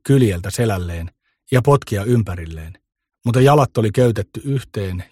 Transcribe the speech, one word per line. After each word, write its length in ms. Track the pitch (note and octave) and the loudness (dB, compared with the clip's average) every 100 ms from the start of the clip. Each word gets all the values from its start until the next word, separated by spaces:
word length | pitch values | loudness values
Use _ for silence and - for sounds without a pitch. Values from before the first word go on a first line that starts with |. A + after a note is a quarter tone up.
kyljeltä 480 | - C#3 A#2 F2 G2 | 2 4 4 0 -6
selälleen 600 | - A#2 F#2+ F2 E2+ E2 _ _ _ - | -4 -2 -2 -6 -8 -10 _ _ _ -2
ja 100 | B2 | 0
potkia 420 | B2+ C#3 - G2+ | 2 0 0 -4
ympärilleen, 760 | A2 B2 G2 F2+ E2 D#2+ D#2+ - _ _ _ _ | 0 0 0 -6 -10 -12 -16 -18 _ _ _ _
mutta 160 | A#2+ B2 | -2 4
jalat 360 | C#3 D3 B2+ B2+ | 6 6 2 0
oli 160 | A2 | 0
köytetty 480 | A2+ B2 G#2+ - A2 | 2 2 0 -6 -10
yhteen 600 | C#3 C#3 - A2 G2 F2+ - | -6 -6 -6 -10 -8 -8 -8